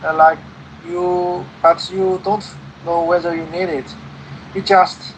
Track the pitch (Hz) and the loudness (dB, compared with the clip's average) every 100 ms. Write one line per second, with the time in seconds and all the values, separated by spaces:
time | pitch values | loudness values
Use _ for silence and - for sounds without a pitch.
0 | 156 160 160 160 - - - - 165 175 | -2 4 4 4 -10 -20 -20 -18 -8 -4
1 | 180 180 175 175 - - 165 170 - 185 | -2 0 -2 -4 -8 2 2 2 -2 -2
2 | 190 185 190 208 - - - - 160 170 | 0 0 -2 -4 -4 -18 -20 -14 -4 -2
3 | 165 175 170 165 160 170 185 147 120 - | 2 2 0 -4 -6 -4 -4 -4 -8 -16
4 | - - - - - 190 190 196 180 - | -18 -18 -18 -18 -10 -8 4 4 4 0
5 | - | -18